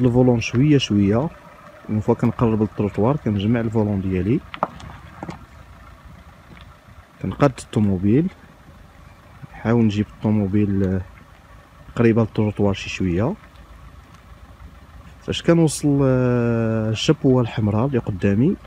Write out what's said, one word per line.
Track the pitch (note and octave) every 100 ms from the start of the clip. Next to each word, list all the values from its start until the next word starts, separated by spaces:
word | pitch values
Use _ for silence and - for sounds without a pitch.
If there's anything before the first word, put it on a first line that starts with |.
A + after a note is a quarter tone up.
الفولون | B2+ A#2+ B2+ A#2+
شويه | - A#2+ D3 C#3+
شويه، | - G#2 G2 A2 D#3+ - - - - - -
اون | G#2+
فوا | A2
كنقرب | A#2 A#2+ - A#2 A2
للتروطوار | G#2+ - G#2 - G#2+ D3+
كنجمع | - G2+ G2+ A#2+
الفولون | A2+ A2+ G#2 G2+
ديالي، | F#2+ F#2 F#2 D3 - - - - - - - - - - - - - - - - - - - - - - - - - - - -
كنقاد | F#2+ F#2+ C#3+ -
الطوموبيل، | - A2+ G#2 F#2+ G2+ B2 F3+ - - - - - - - - - - - -
نحاول | - A2 A#2+
نجيب | A2+ G#2 G#2 -
الطوموبيل، | A2 G#2+ G2 G#2 G#2 G2
آه، | F#2+ F#2+ F#2 - - - - - - - - -
قريبه | A#2 A2+
للتروطوار | A2 - G#2+ - G2+
شي | F#2+ -
شويه. | - F#2+ E2+ A#2+ G#3+ - - - - - - - - - - - - - - - - - - -
فاش | -
كنوصل، | - E3+ D#3+ - D3 C#3
آه، | C3+ B2+ B2+ B2 A#2 A#2 A2+ A2+ A2
الشابوه | A2 - D#3+ C#3 B2+
الحمراء | A#2+ - G#2 G#2 C3+
اللي | B2
قدامي | - G2+ G2+ G2+ D3 G#3